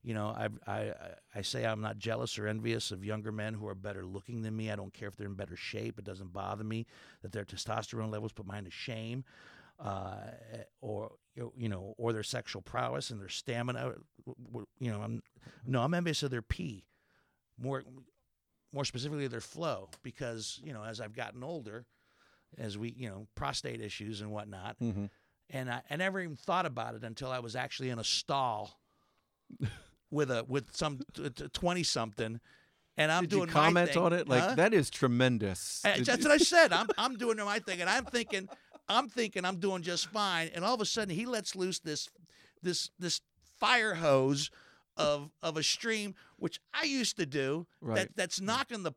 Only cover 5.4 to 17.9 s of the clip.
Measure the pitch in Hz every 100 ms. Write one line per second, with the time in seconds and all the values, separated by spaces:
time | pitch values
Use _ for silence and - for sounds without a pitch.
5.4 | 98 - - 104 113 101 98 95 95 95
6.4 | 98 104 107 113 117 - - - 98 107
7.4 | 101 95 - 113 104 117 110 107 107 -
8.4 | 98 101 92 - - 113 113 123 131 -
9.4 | - - - - 101 95 92 101 104 117
10.4 | 113 113 - _ 123 104 110 - _ -
11.4 | 120 123 113 95 98 107 117 110 107 123
12.4 | - 98 - 120 123 135 - 110 95 -
13.4 | - 120 123 123 127 - - - - 127
14.4 | 117 117 101 _ 123 104 110 113 _ _
15.4 | - - 120 131 131 175 170 147 143 123
16.4 | 110 - 165 98 _ _ _ _ _ _
17.4 | _ - 123 135 127